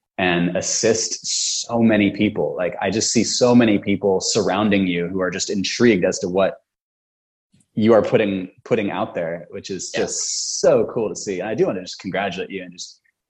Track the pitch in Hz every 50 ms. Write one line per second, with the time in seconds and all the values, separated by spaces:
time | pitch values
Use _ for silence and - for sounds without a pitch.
0 | _ _ - - 95 90 87 - 87 87 87 95 92 - - - - 110 107 -
1 | - - - - - - - - - - - - - - 120 117 113 113 107 104
2 | 101 98 - - 104 101 - - 78 73 73 - 90 87 - - 101 98 95 113
3 | - - - 120 - - - - 127 123 120 120 120 113 104 98 - 104 98 92
4 | 104 98 95 92 - - - 113 92 92 90 101 107 107 101 98 95 90 87 87
5 | 87 85 95 95 92 90 87 95 - - 101 101 92 - - - 120 120 107 90
6 | 95 92 90 - 101 90 90 95 95 - - - _ _ _ _ _ _ _ _
7 | _ _ _ _ _ _ _ _ _ _ _ _ _ _ - - 107 110 113 104
8 | - - - 113 110 101 98 95 92 - _ _ _ - 123 110 104 98 80 92
9 | 110 - - 95 85 80 87 85 - - 95 101 92 - 98 87 - - - 101
10 | 98 - - - - - - - - - - - - 180 147 120 107 - - 123
11 | 110 95 85 - - 107 95 90 92 107 110 135 190 175 117 92 90 - - -
12 | - 98 87 95 101 98 85 92 - - 98 92 90 90 87 87 - - - _
13 | _ _ _ _ _ -